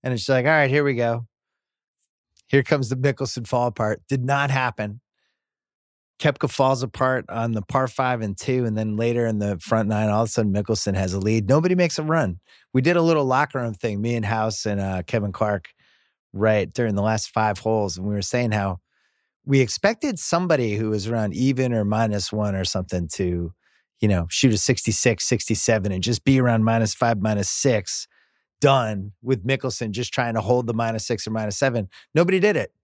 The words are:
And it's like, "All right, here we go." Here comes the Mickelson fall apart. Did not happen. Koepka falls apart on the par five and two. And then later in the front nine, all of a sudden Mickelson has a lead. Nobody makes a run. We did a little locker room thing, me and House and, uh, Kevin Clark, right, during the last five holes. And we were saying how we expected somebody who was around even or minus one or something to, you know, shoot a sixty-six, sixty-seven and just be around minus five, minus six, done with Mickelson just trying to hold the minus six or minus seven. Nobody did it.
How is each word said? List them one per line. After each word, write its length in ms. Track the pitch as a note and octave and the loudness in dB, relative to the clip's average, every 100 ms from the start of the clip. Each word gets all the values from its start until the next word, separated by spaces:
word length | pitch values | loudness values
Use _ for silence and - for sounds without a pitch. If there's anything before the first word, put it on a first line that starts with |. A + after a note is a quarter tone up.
And 100 | - | -4
it's 160 | B2 - | -4 2
like, 160 | C3 | 2
"All 60 | B2+ | 4
right, 180 | D#3 C#3 | 4 4
here 140 | C#3+ | 2
we 120 | C#3+ | 2
go." 340 | A#2+ A#2 A#2 A#2 _ _ _ _ _ _ _ _ _ _ _ _ | 0 0 0 -6 _ _ _ _ _ _ _ _ _ _ _ _
Here 140 | C#3 | 0
comes 260 | B2+ D3 A#2+ | 2 0 0
the 60 | C3 | 0
Mickelson 500 | C#3 - C3 - A2+ | 0 0 -6 -6 -4
fall 220 | B2 B2 | 0 0
apart. 340 | - A2 G#2+ _ | 0 -2 -2 _
Did 120 | C#3 | -4
not 280 | B2 C#3 C#3+ | 0 0 0
happen. 500 | C3+ B2+ - G#2 G#2 _ _ _ _ _ _ _ _ _ _ _ _ | 0 0 -2 -8 -8 _ _ _ _ _ _ _ _ _ _ _ _
Koepka 320 | D3+ C#3 C3+ | -2 0 -4
falls 320 | - C3+ C3 | 2 2 2
apart 420 | B2 - C3 C3 - | -2 0 0 0 -2
on 220 | A#2 A#2 | -4 -2
the 100 | A2+ | -2
par 260 | G2 C3+ C3 | -2 -2 0
five 320 | - B2+ B2 | 0 -2 -2
and 160 | A2 F#2+ | -4 -6
two. 300 | - B2+ A#2 | -2 -2 0
And 100 | G#2+ | -2
then 220 | A2 G#2+ | -2 -2
later 280 | A#2 A#2+ A#2 | 0 0 0
in 120 | G#2+ | 0
the 200 | G2+ F#2 | -2 -4
front 300 | - A2+ G#2 | -2 0 2
nine, 220 | G#2+ G#2+ | 0 2
all 140 | G#2+ | 2
of 40 | A2+ | 0
a 20 | |
sudden 220 | - G#2+ | 0 0
Mickelson 420 | G2+ G2 G#2+ - | 0 -2 -2 -2
has 200 | F#2+ F#2+ | -2 -2
a 40 | G2 | -2
lead. 300 | G2+ A2+ G2 | 0 0 4
Nobody 260 | D3 F3 | 2 4
makes 240 | F3+ E3+ - | 2 0 0
a 40 | |
run. 380 | D#3 D#3+ A2+ F2 _ - _ | 0 0 0 -4 _ -20 _
We 80 | C3 | 0
did 160 | C3 E3+ | 2 4
a 40 | |
little 220 | E3 D#3+ | 4 4
locker 340 | C3+ B2+ D3 C3+ | 2 2 2 -2
room 140 | A#2 | -6
thing, 300 | G#2 A#2 G2+ | -4 -4 -2
me 140 | A2+ A#2+ | -2 -2
and 100 | G#2 | -2
House 400 | A2+ A2 G#2+ G#2+ | 0 0 -2 -4
and, 160 | G2+ | -2
uh, 200 | F#2+ F#2+ F2 | -2 -4 -2
Kevin 260 | A#2 G#2 | -2 -2
Clark, 380 | F2+ G#2+ G2+ - _ _ _ _ _ _ | -2 -2 -2 -6 _ _ _ _ _ _
right, 360 | G2 A2 G#2+ E2+ | 0 2 2 0
during 240 | - A#2 | -2 -2
the 60 | G2+ | 0
last 300 | G#2 A2 - | 0 -2 -2
five 280 | - A2 G2 | 0 0 0
holes. 380 | A2 A2 G2+ E2+ | 0 0 0 -4
And 100 | G2 | -4
we 60 | |
were 80 | G2+ | -4
saying 300 | F#2+ B2 A#2+ | -2 -2 0
how 300 | G#2+ G2 F2+ _ _ _ _ _ _ C#3 | 0 -2 -4 _ _ _ _ _ _ 2
we 140 | C#3 | 2
expected 580 | A#2+ - G3+ A3+ D4 F#3 | 2 2 0 0 -4 -4
somebody 580 | - E3+ F3+ D3+ A#2 G#2 | -2 -2 2 2 2 0
who 140 | A2 | -2
was 180 | G#2+ G2 | -2 -2
around 260 | A#2 G#2+ | -2 -2
even 380 | E2+ C3 B2+ B2+ | 0 0 2 0
or 140 | A#2 G#2 | 0 0
minus 440 | G#2+ A2+ G#2 F#2 | 0 0 0 -4
one 240 | G#2+ G#2 | -2 -2
or 120 | F#2+ F#2 | -2 -2
something 420 | F#2+ F#2 F2+ E2 | -4 -4 -4 -4
to, 400 | - F2+ F2 E2+ - _ _ _ _ | -2 -2 -2 -4 -10 _ _ _ _
you 80 | G#2+ | 2
know, 180 | F#2 E2 | 2 0
shoot 240 | - C3 | 2 2
a 60 | G#2+ | 2
sixty-six, 680 | - B2 - A2+ B2+ A2+ | 0 0 0 0 0 0
sixty-seven 680 | - A#2 - A2 - A2 G2 | 0 -2 0 -2 2 0 0
and 140 | F#2 | -2
just 180 | G#2 A#2 | -2 0
be 160 | - C3+ | 2 4
around 260 | B2 A2+ | 4 4
minus 280 | A2 A2+ G#2+ | 4 2 0
five, 300 | - A#2 A2 | 0 0 2
minus 260 | G#2+ G#2+ F#2+ | 0 0 -2
six, 600 | - C#3 A2 F2+ - - _ _ _ _ _ | 0 2 0 -2 -10 -12 _ _ _ _ _
done 520 | C#3+ C3+ A2+ G#2 G2+ - | 2 4 0 -4 -8 -10
with 200 | B2 B2+ | -4 -2
Mickelson 460 | G2 C3+ B2+ - A2+ | 0 -2 -2 -6 -6
just 240 | G#2 A#2+ | -4 -4
trying 200 | - A#2+ | -2 -2
to 60 | A2+ | -2
hold 280 | G2+ B2 A#2 | 0 0 0
the 60 | |
minus 300 | A2 A#2 A2+ | -2 -2 -4
six 220 | - A#2 - | -4 -6 -4
or 60 | |
minus 240 | A2 G#2+ G2+ | -4 -4 0
seven. 320 | C3+ A#2 F#2+ - _ | 0 0 -6 -10 _
Nobody 240 | D3 F3 F#3 | 2 2 4
did 160 | G3+ | 2
it. 180 | E3+ A#2+ _ | 2 -4 _